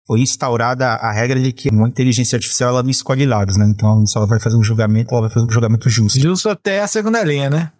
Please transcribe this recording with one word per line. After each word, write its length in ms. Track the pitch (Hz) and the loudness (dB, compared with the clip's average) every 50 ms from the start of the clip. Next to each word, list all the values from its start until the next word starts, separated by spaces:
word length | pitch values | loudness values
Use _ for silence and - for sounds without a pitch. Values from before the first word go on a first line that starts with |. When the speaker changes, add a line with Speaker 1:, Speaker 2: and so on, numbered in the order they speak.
| _ | _
Speaker 1:
Foi 160 | - 120 113 | -2 0 0
instaurada 760 | 135 127 - - 151 131 120 117 117 120 131 127 131 123 113 | 2 0 -2 -4 -4 -2 -2 0 0 -2 -2 -2 -2 -2 -2
a 180 | - 110 113 | -2 -4 -4
regra 280 | 104 107 117 123 131 131 | -2 0 0 0 0 0
de 120 | 131 131 | 0 -2
que 160 | 120 - - 135 | -2 -4 -2 0
uma 200 | 110 107 110 123 | 2 2 2 2
inteligência 460 | 127 - 127 127 117 117 123 - - | 0 0 0 0 2 0 0 -2 -2
artificial, 360 | 117 - - - - 127 123 | -2 -2 -2 -4 -2 0 0
ela 120 | 123 127 | 0 0
não 80 | 123 131 | 0 0
escolhe 340 | 127 - - - 135 131 143 | -2 -2 -2 -2 0 0 2
lados, 320 | 135 117 104 101 98 95 | 2 2 0 0 2 2
né? 80 | 101 104 | 2 4
Então, 380 | 104 104 101 107 107 110 110 107 | 2 2 2 2 2 2 2 2
se 140 | 104 - 117 | 0 0 -2
ela 80 | 107 | 0
vai 140 | 101 117 110 | 0 0 0
fazer 160 | - 113 110 | 0 0 2
um 60 | 117 | 2
julgamento, 500 | 107 104 117 110 110 107 107 110 117 - | 2 2 0 0 0 0 0 0 0 0
ela 100 | 127 120 | -2 -2
vai 80 | 110 110 | -2 0
fazer 160 | - 120 113 | 0 0 0
um 40 | 117 | 0
julgamento 380 | 110 120 117 107 113 110 - 120 | 0 0 2 2 0 0 0 0
justo. 300 | 107 117 110 104 - 131 | 2 2 2 2 2 2
Speaker 2:
Justo 300 | 139 165 185 180 - 220 | 2 0 0 0 -2 -2
até 320 | 202 - - 208 190 202 | -4 -4 -4 -4 -2 -2
a 80 | 208 202 | -2 -2
segunda 340 | - 220 208 220 226 233 | -2 -2 -2 0 0 0
linha, 260 | 208 156 147 139 139 139 | 0 0 -2 -2 -2 -2
né? 220 | 143 160 170 156 - | -2 -2 -2 -4 -8